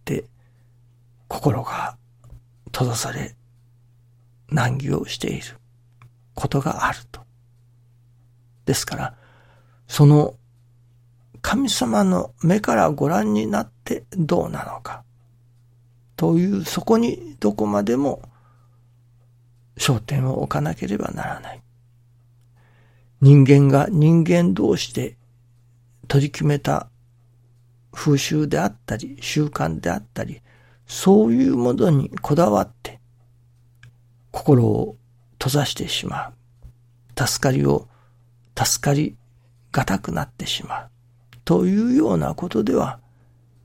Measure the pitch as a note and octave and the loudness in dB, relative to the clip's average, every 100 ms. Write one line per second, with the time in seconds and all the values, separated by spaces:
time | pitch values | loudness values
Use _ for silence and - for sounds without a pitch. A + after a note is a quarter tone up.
0 | - - - _ _ _ _ _ _ _ | -8 -8 -8 _ _ _ _ _ _ _
1 | _ _ - - - A#2 - - - - | _ _ -14 -4 -2 -2 -4 -8 -10 -12
2 | _ _ - - - _ - - B2+ A#2 | _ _ -20 -20 -20 _ -12 -4 -4 -4
3 | B2+ B2 - - _ _ _ _ _ _ | -6 -8 -12 -14 _ _ _ _ _ _
4 | _ _ _ _ - D3+ B2 B2+ C#3 C#3+ | _ _ _ _ -6 -2 0 -2 -4 -4
5 | - - - - - - _ _ _ _ | -6 -8 -8 -8 -12 -20 _ _ _ _
6 | - _ _ - - C#3 - - - - | -20 _ _ -8 -4 -2 -2 -4 -4 -6
7 | - - - _ _ _ _ _ _ _ | -12 -20 -20 _ _ _ _ _ _ _
8 | _ _ _ _ _ _ - - - - | _ _ _ _ _ _ -4 -4 -4 -8
9 | - - _ _ _ _ _ _ - - | -10 -12 _ _ _ _ _ _ -6 4
10 | D3 D3 D3+ - _ _ _ _ _ _ | 6 6 4 -4 _ _ _ _ _ _
11 | _ _ _ - - A3 C4+ - B3 G#3 | _ _ _ -12 -4 -2 -2 -2 0 2
12 | F#3+ F3+ - - E3 G#3 A3 A#3 E3 C#3+ | 2 0 -2 -2 0 2 0 2 0 0
13 | C#3+ F#3 G#3+ G#3+ G#3+ G3+ - _ - - | 0 0 0 -2 -2 -4 -6 _ -10 -10
14 | - F#3 D3+ F3 E3+ D3+ - - - - | -8 -4 0 0 -2 -6 -12 -14 -14 -16
15 | - _ _ _ _ _ _ _ _ _ | -18 _ _ _ _ _ _ _ _ _
16 | _ - E3 E3 F3+ G3 D#3+ - - A3+ | _ -4 0 2 2 -2 -4 -4 0 2
17 | A#3 - - - G#3 G#3 G#3+ - A2 A#2+ | 2 -4 -10 -4 -4 -2 -2 0 0 0
18 | C#3+ - - - _ _ _ _ _ _ | -2 -4 -10 -20 _ _ _ _ _ _
19 | _ _ _ _ _ _ _ - - A#2 | _ _ _ _ _ _ _ -4 -2 -2
20 | - C#3 C3 - - C#3+ D3 - - G#3 | -2 -4 -2 -4 -4 -4 -4 -6 -6 -6
21 | - - - - - - - _ _ _ | -6 -8 -10 -10 -14 -20 -20 _ _ _
22 | _ _ _ _ _ _ _ _ _ _ | _ _ _ _ _ _ _ _ _ _
23 | _ _ C3+ C#3+ C3 C#3+ C#3 C3+ D3 F3 | _ _ 8 10 10 8 8 4 2 2
24 | D3+ E3 D#3+ F3 F3 F#3 - - - - | 4 4 4 2 2 0 0 0 -4 -6
25 | B2+ - _ _ _ _ _ _ _ _ | -8 -10 _ _ _ _ _ _ _ _
26 | - C#3 C#3+ - D#3 C#3+ - - - _ | -2 0 0 -2 -2 -2 -2 -4 -6 _
27 | _ _ _ _ _ _ _ _ _ - | _ _ _ _ _ _ _ _ _ -6
28 | D3+ C#3 - D#3 D3 D3+ G3 - - - | 0 0 0 -2 -2 -2 -2 -6 -10 -10
29 | - - - - D3 - D3+ D#2+ - F2+ | -10 -12 -6 -4 -4 -4 -4 -4 -4 -6
30 | - - - - - _ _ _ - - | -8 -10 -10 -12 -20 _ _ _ -16 -2
31 | F#3 G3+ A3+ A#3+ C4+ B3+ A#3+ A#3 G3 C#3+ | 4 6 6 4 2 2 2 2 4 4
32 | - - - D3 F#3 - - - - - | 0 -6 -2 2 4 2 -2 -8 -20 -20
33 | _ _ _ _ _ _ _ _ - - | _ _ _ _ _ _ _ _ -20 -20
34 | _ _ _ - - C3 A2 A2 - - | _ _ _ -4 4 4 4 0 -2 -8
35 | _ _ _ - C3 D3 - - - - | _ _ _ -8 -2 -2 -2 -6 -8 -8
36 | - - - - _ _ - _ _ _ | -8 -8 -10 -16 _ _ -20 _ _ _
37 | _ - B2 - C#3 C3+ C#3 C#3+ - _ | _ -6 -4 -2 0 0 2 0 -2 _
38 | _ _ _ _ _ - - - D3 C#3+ | _ _ _ _ _ -6 -4 -2 0 0
39 | D3+ - _ _ _ _ _ - - F#3+ | -2 -8 _ _ _ _ _ -4 -2 -4
40 | - E3 - - - - - - - _ | -4 -8 -8 -10 -8 -8 -8 -12 -12 _
41 | _ _ _ - - F3 F#3 G3+ A#3 B3+ | _ _ _ -10 -2 0 2 0 2 2
42 | D#4 F3 C#3 D#3 F3 A3 G#3+ - C3 - | 2 0 -2 -6 -4 -2 0 0 -2 -6
43 | _ _ _ _ _ _ | _ _ _ _ _ _